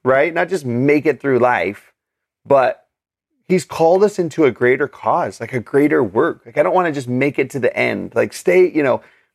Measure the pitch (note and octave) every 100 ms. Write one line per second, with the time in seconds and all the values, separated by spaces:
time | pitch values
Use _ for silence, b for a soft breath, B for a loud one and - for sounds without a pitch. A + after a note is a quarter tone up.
0 | B2+ C3 E3 E3 F3 F#3 C3+ A#2+ C#3 D3
1 | D3+ B2+ C#3 B2 B2 A2+ F2 G#2 _ _
2 | _ _ _ _ - C#3 A#2+ - _ _
3 | _ _ _ _ - F#3 - - E3 F#3
4 | G#3 G3 E3 - C#3+ - B2 C3+ C#3+ -
5 | A2 D#3 C3+ - A2+ B2+ G#2 C#3+ D3 D#3
6 | A2+ G#2 D#3 A2 A#2+ - F#3 F3+ F3 C#3+
7 | B2 B2 C#3 C3+ C3+ C#3 B2+ - A#2+ G#2
8 | F#2 A#2 A2 - - F3+ F3+ D3+ C#3 A2+
9 | b b b